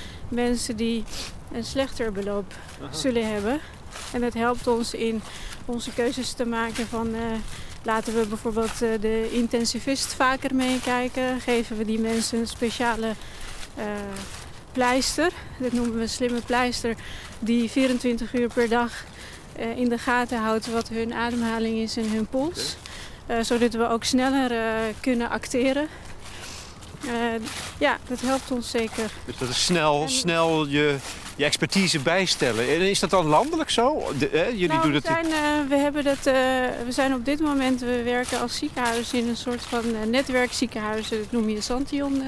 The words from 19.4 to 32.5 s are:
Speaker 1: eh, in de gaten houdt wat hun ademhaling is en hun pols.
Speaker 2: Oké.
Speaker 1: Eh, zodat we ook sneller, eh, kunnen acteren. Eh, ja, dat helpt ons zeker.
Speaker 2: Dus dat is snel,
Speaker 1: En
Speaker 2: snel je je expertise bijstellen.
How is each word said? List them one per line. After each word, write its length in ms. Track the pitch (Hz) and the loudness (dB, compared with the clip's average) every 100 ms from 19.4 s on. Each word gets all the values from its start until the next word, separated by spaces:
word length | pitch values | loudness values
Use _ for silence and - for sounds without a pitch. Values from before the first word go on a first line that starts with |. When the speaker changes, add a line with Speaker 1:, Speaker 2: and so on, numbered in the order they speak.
| - - | -14 -8
Speaker 1:
eh, 220 | 226 240 | -6 0
in 120 | 247 | 0
de 80 | 233 | 0
gaten 400 | - 247 240 240 | 2 2 2 0
houdt 300 | 220 220 233 | 0 0 0
wat 160 | 226 226 | -2 -2
hun 240 | 226 226 | -4 -2
ademhaling 640 | 233 240 240 226 226 226 226 | -2 -2 0 0 0 0 0
is 200 | 220 233 | -2 -2
en 120 | 220 | 0
hun 140 | 220 214 | 0 0
pols. 300 | 262 311 - | 0 -2 -2
Speaker 2:
Oké. 280 | - - - - - - - 233 | -6 -8 -12 -14 -14 -12 -4 -2
Speaker 1:
Eh, 60 | |
zodat 300 | 226 240 240 | 2 2 4
we 140 | 226 233 | 2 0
ook 140 | 226 | 0
sneller, 480 | - 254 262 269 254 | 2 2 4 2 2
eh, 420 | 233 226 220 226 208 | 0 0 0 -2 -2
kunnen 300 | 262 240 240 | 0 0 0
acteren. 580 | 220 - 254 262 269 302 - - - - - - - - - - - 247 | -2 -2 2 2 2 -2 -6 -14 -14 -12 -12 -12 -12 -14 -16 -16 -10 -4
Eh, 60 | 233 233 226 220 - - - | 0 0 -2 -6 -8 -10 0
ja, 200 | 285 - - | 2 2 -4
dat 140 | 247 | -4
helpt 300 | 247 269 - | 0 0 0
ons 180 | 247 - | -4 -2
zeker. 420 | 240 220 - 220 - - | -2 -2 -2 -4 -6 -10
Speaker 2:
Dus 120 | 120 | -6
dat 120 | 127 | -2
is 160 | 127 - | 0 2
snel, 360 | 175 156 147 | 4 6 4
Speaker 1:
En 80 | 160 | 2
Speaker 2:
snel 580 | - 170 165 165 160 147 | 0 2 4 4 4 2
je 280 | 143 147 139 - - - - | 4 4 2 -4 -10 -10 0
je 60 | 147 | 2
expertise 540 | - 165 196 185 156 | 2 2 4 4 2
bijstellen. 680 | 147 185 180 - 131 | 4 4 2 2 2